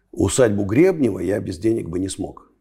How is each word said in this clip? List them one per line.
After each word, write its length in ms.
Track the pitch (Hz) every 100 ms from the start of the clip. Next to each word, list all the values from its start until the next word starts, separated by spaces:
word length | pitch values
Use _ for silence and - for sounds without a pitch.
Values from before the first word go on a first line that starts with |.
| _
Усадьбу 540 | - 98 - 120 101 101
Гребнева 540 | 107 185 170 123 92
я 200 | 90 104
без 180 | 98 85
денег 320 | 110 113 -
бы 100 | 90
не 100 | 95
смог 420 | - 82 - _ _